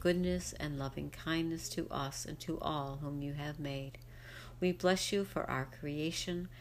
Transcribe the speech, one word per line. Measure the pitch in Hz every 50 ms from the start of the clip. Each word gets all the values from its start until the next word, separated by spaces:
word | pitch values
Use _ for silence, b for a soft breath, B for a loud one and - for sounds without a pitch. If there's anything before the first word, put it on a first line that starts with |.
goodness | - 175 175 180 180 180 180 180 180 - - -
and | 151 151 147 139
loving | 135 135 127 147 143 143
kindness | - - - 160 160 165 165 165 165 165 - -
to | - - 160 -
us | - 151 139 135 143 - -
and | - 151 147
to | - - 160 -
all | - - 156 151 139 139 139 143 147
whom | 143 143 143
you | 143 143 143
have | 147 147 147 147 -
made. | 147 139 139 139 135 135 - - B B B B B B B B B B B -
We | 180 180 175
bless | 180 - 180 190 190 - - 208
you | 202 196
for | 196 - 170 - -
our | 123 131 135 - - -
creation, | - 147 147 151 151 165 165 - - - 175 175 180 185 B B